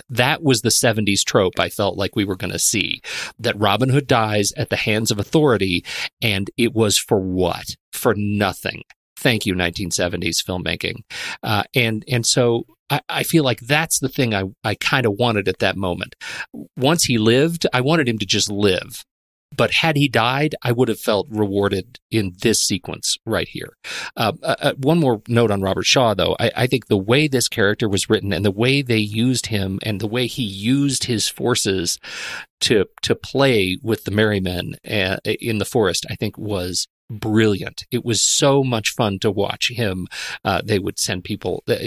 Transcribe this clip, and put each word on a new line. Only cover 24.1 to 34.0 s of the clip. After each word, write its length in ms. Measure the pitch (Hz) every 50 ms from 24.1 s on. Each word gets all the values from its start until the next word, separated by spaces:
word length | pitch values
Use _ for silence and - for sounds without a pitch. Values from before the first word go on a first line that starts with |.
| -
Uh, 200 | - 117 104 - -
uh, 140 | - 160 120 -
uh, 120 | - 139 -
one 240 | 135 131 143 165 175
more 220 | 151 127 113 101 -
note 240 | - 117 117 120 104
on 120 | 101 98
Robert 240 | 98 95 95 92 87
Shaw, 260 | - - 139 123 113
though. 240 | 101 92 82 87 85 -
I, 120 | 113 117 -
I 120 | - 120
think 200 | 123 143 120 -
the 120 | - 110 98
way 300 | 95 107 123 147 156 147
this 200 | 131 120 - -
character 400 | - 120 101 101 107 - 120 101
was 220 | 101 92 - -
written 240 | 110 101 - 101 98
and 100 | 80 101
the 60 | 104
way 320 | 95 101 117 131 139 139
they 160 | 131 123 117 110
used 480 | 107 104 104 110 120 131 127 117 -
him 320 | - 113 101 98 95 95 -
and 180 | - 110 104 92
the 60 | 110
way 200 | 104 110 123 123
he 160 | 117 - 139
used 640 | 120 101 98 98 101 120 131 139 143 139 127 - -
his 240 | - 113 101 - -
forces 720 | - - 127 120 123 - - - 95 - - 180 - - - - - - - - - - - - _ _
to, 240 | - - 123 104 92 - _ -
to 120 | - - 117
play 640 | - - - - 131 139 135 120 104 95 92 92 -
with 220 | - 110 107 -